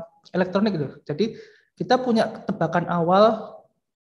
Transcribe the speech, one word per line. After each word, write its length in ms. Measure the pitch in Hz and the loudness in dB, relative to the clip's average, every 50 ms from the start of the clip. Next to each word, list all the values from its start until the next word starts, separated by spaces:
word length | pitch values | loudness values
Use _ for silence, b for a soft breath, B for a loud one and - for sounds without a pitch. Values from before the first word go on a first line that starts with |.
| - - _ _ _ - - | -6 -10 _ _ _ -6 -2
elektronik 400 | 180 180 180 185 196 214 214 180 | -2 -2 0 0 0 0 0 0
gitu. 140 | 156 135 - - - _ | -2 -6 -6 -8 -14 _
Jadi 320 | - 147 151 214 226 B B B B B B B B B - | -10 -2 -2 -2 -4 B B B B B B B B B -10
kita 160 | 175 - 247 254 | 0 2 2 2
punya 240 | 254 247 220 220 143 110 - - | 2 2 2 2 2 0 -2 -8
tebakan 480 | - - 185 - 170 156 170 175 165 170 | -8 -8 -4 -2 -2 0 0 -2 -2 0
awal, 640 | 175 175 165 170 185 196 214 226 220 208 - - - - _ _ _ _ _ _ _ _ _ | -2 0 2 4 6 6 6 6 4 0 -6 -14 -16 -20 _ _ _ _ _ _ _ _ _